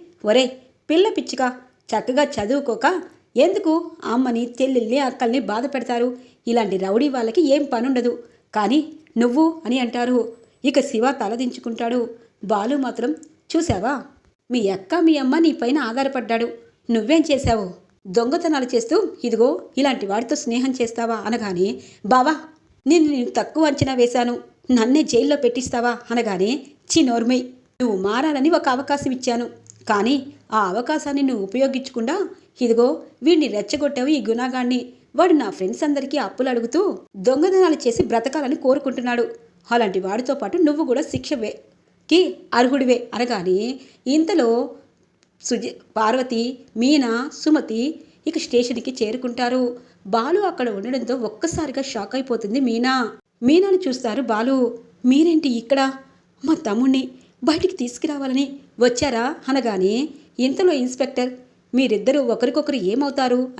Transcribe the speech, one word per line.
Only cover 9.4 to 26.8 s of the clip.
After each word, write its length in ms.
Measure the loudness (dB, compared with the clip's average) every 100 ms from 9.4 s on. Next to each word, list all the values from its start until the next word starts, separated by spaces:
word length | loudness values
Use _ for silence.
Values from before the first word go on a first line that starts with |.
| 2 2
అని 160 | -4 -2
అంటారు. 400 | -2 -2 0 0 -2 -8 _ _ 0
ఇక 140 | 2
శివ 320 | 2 0 0
తలదించుకుంటాడు. 960 | 0 -4 -4 -6 -6 -10 -6 -4 -2 -4 -10 _ _
బాలు 340 | -2 -2 0 -2
మాత్రం, 380 | -2 -4 -4 -6 -10 _ -4 -2
"చూసావా? 480 | 0 -2 -2 -4 -8 _ _ _ -4
మీ 180 | 0 0
అక్క, 260 | -2 -2 2
మీ 220 | 4 4
అమ్మ 200 | 2 4
నీ 140 | 4
పైన 260 | 2 0 0
ఆధారపడ్డాడు. 720 | 0 -2 -2 -2 -2 -2 -2 -8 -20 _ -2
నువ్వేం 320 | 0 4 4 4
చేశావు? 380 | 2 2 0 -2 -10 _ _ -4
దొంగతనాలు 680 | 0 2 0 0 0 0 -2
చేస్తూ, 320 | 2 0 0 -4
ఇదిగో 380 | -2 2 2 2 -4 0
ఇలాంటి 280 | 0 0 -2
వాడితో 300 | -4 -2 -4
స్నేహం 380 | -2 -2 -2 -2
చేస్తావా?" 340 | -4 -2 -4 -4
అనగానే, 640 | -4 -4 -2 -2 -2 -2 -12 -8 2
"బావా, 300 | 4 4 0 -6 -20 _ _ 2
నిన్ను 240 | 4 4
నేను 200 | 0 -2 -4
తక్కువ 280 | -4 0 0
అంచనా 280 | 2 -2
వేశాను, 460 | 2 2 2 -2 -4 -10 _ 0
నన్నే 320 | 2 4 2
జైల్లో 320 | 2 2 2 2
పెట్టిస్తావా?" 640 | 0 -2 -6 -4 -2 -4 -4
అనగానే, 500 | -4 -2 0 -2 -2 -8 _